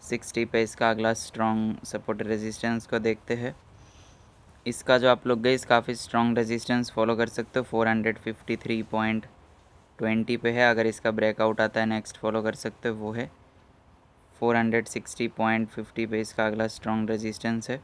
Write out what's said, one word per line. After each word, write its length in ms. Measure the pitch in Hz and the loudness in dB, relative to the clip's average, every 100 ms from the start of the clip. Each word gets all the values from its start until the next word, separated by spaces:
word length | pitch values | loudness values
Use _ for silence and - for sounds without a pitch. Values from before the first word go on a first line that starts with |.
सिक्सटी 440 | - 120 - 117 117 | -8 -8 -4 -4 0
पे 160 | 117 | 0
इसका 260 | 110 - 117 | 0 0 0
अगला 240 | 110 110 | 2 0
स्ट्रॉन्ग 680 | 113 - 113 110 110 110 113 - | -2 -6 -2 0 2 0 -4 -8
सपोर्ट 360 | 104 - 107 | -8 -6 -4
रेजिस्टेंस 680 | 107 110 110 104 117 117 - | -2 -4 -4 -4 -4 -4 -2
को 120 | 117 | -2
देखते 360 | 110 107 - 120 | 0 -2 -4 -4
हैं। 200 | 120 - - - - - - - - - - - 120 | -6 -10 -20 -20 -20 -20 -20 -20 -20 -20 -20 -10 -8
इसका 320 | 120 - 127 | -4 4 6
जो 120 | 127 | 8
आप 180 | 120 127 | 4 4
लोग 140 | 117 | 2
गाइस 240 | 120 131 - | 4 2 4
काफ़ी 300 | 120 113 117 | 2 2 -6
स्ट्रॉन्ग 420 | - 117 117 117 | -2 2 2 2
रेजिस्टेंस 540 | 113 117 - 123 120 | 0 -2 0 0 0
फॉलो 240 | - 110 113 | 0 2 2
कर 120 | 117 | 0
सकते 300 | - 113 131 | -2 -4 -4
हो, 60 | 120 | -2
फ़ोर 220 | 113 113 | 0 2
हंड्रेड 300 | 110 110 110 | 2 0 -2
फिफ्टी 380 | - 107 - 113 | -6 -8 -6 -6
थ्री 240 | - 113 | -2 -4
पॉइंट 420 | 104 110 110 110 - - - - _ - _ - | -2 -2 0 -2 -6 -20 -20 -20 _ -20 _ -4
ट्वेंटी 380 | 110 110 107 120 | 0 0 0 0
पे 140 | 117 | 0
है। 180 | 120 120 | 4 4
अगर 180 | 113 113 | 4 2
इसका 240 | 107 113 | 0 -2
ब्रेकआउट 500 | 110 107 107 110 110 | 2 0 2 0 2
आता 180 | 110 113 | 0 2
है, 60 | 110 | 0
नेक्स्ट 320 | 110 - - | -2 -6 -6
फॉलो 240 | 117 110 | -2 -2
कर 140 | 110 110 | -2 -4
सकते 340 | 113 - 120 | -8 -6 -6
हो, 60 | 107 | -4
वो 160 | 107 | -6
है 180 | 113 139 - _ _ _ _ _ _ _ _ _ - | -6 -8 -12 _ _ _ _ _ _ _ _ _ -2
फ़ोर 140 | 117 117 | 2 2
हंड्रेड 300 | 113 117 113 | 2 0 -2
सिक्सटी 400 | 113 - - 117 | -8 -10 -6 -6
पॉइंट 400 | - 110 113 110 | -2 0 0 -2
फिफ्टी 360 | - 107 - 113 | -8 -10 -6 -4
पे 160 | 110 | -4
इसका 240 | 110 - 110 | -4 -2 -2
अगला 200 | 107 113 | 0 -4
स्ट्रॉन्ग 400 | - 110 110 107 | -4 -4 -2 -2
रेजिस्टेंस 600 | 110 110 107 113 113 110 | -2 -4 -6 -4 -4 -6
है। 120 | 131 | -10